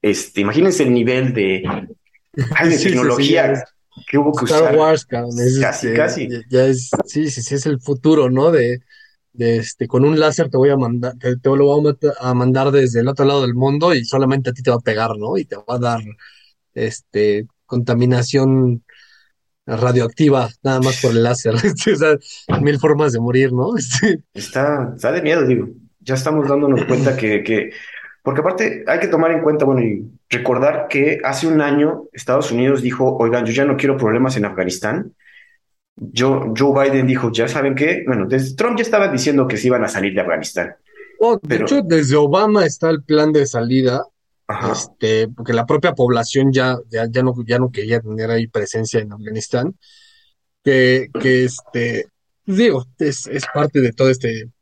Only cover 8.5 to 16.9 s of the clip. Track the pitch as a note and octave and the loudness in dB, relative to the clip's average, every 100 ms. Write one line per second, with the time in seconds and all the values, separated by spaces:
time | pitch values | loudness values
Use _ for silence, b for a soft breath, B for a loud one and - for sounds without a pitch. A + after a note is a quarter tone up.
8.5 | D#3+ A#2+ B2 b b b b _ A#2+ A#2 | 2 0 -4 b b b b _ -4 0
9.5 | A#2 G#2 - A#2 B2+ C#3 D#3 D#3 D3 D#3+ | 0 -4 -8 -2 2 2 4 2 0 -2
10.5 | C3+ C#3 C3+ A#2+ A#2+ B2 B2+ B2 B2 C3+ | 2 2 2 0 -2 -6 -6 -6 -2 0
11.5 | C#3 C#3 D3 D3+ C#3+ D3+ C#3+ B2+ B2 B2+ | 4 4 4 2 0 -2 -2 -2 0 2
12.5 | C3 C3+ C#3 C3 A#2 A#2+ C3+ C#3 C#3 B2+ | 2 2 4 2 2 -2 2 2 2 0
13.5 | A#2+ C3+ C#3+ E3+ D3+ A#2 C3+ C3 C#3 B2 | 0 0 2 2 0 0 0 2 0 -2
14.5 | B2 B2+ A#2+ A#2 G#2+ A2+ G#2+ G#2+ F#3+ - | -4 0 0 0 -2 -2 -4 -4 -4 -6
15.5 | G2 G#2 B2 B2 A#2 G#2+ G#2 b b b | -10 -8 -4 -2 -4 -8 -18 b b b
16.5 | b _ - A2+ | b _ -6 -6